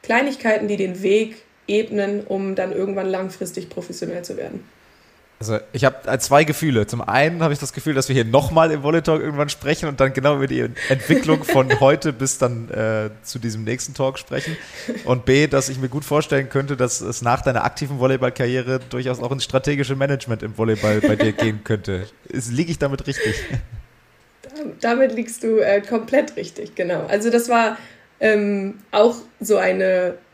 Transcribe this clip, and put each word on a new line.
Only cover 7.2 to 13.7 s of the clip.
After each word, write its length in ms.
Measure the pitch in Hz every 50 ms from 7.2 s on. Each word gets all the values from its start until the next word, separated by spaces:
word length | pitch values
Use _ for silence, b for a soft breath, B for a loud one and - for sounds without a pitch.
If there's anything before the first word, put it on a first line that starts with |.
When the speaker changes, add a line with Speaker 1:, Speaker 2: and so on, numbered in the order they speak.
| 143 160 170 170 165
Speaker 2:
habe 80 | 160
ich 80 | 143 139
das 140 | - 135 -
Gefühl, 200 | - - 156 147
dass 140 | 131 131 -
wir 60 | 131
hier 100 | 131 117
nochmal 480 | 113 113 139 143 110 160 165 160 165
im 120 | 151 151 135
Volley 180 | 147 160 170
Talk 180 | 156 - 156 156
irgendwann 300 | 139 143 147 143 147 143
sprechen 400 | - - - 139 151 - - 160
und 100 | 143 120
dann 140 | 135 135 135
genau 240 | 135 131 143 147 139
über 100 | 135 135
die 220 | 131 127 120 120 123 - - -
Entwicklung 560 | 135 131 - - - 262 262 - 156 151 -
von 340 | - 370 - - - - -
Speaker 1:
<laughs> 20 |
Speaker 2:
heute 320 | 139 135 147 151 - 160 135
bis 240 | 113 135 131 - -
dann, 320 | 135 120 120 117 117 117
äh, 400 | - 110 110 110 110 107 107 107 107 -
zu 160 | - - - 123
diesem 280 | 113 120 107 110 113
nächsten 280 | 110